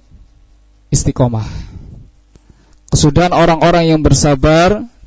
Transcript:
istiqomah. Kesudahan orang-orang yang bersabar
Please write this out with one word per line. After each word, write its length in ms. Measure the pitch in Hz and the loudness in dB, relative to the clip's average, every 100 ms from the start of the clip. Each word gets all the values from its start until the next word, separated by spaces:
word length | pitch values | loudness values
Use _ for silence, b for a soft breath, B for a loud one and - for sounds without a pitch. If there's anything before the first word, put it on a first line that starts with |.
| _ - - _ _ _ _ _ _ | _ -20 -20 _ _ _ _ _ _
istiqomah. 480 | - - - 123 113 110 B B B B B B _ _ - b b b b _ | -4 -4 -2 -2 -2 -8 B B B B B B _ _ -20 b b b b _
Kesudahan 480 | 147 151 143 175 | 0 2 2 0
orang-orang 560 | 165 165 160 165 175 165 | 2 0 2 2 2 2
yang 100 | 156 143 | 0 2
bersabar 800 | 135 151 139 151 160 180 208 240 _ | 2 2 0 2 2 2 -2 -6 _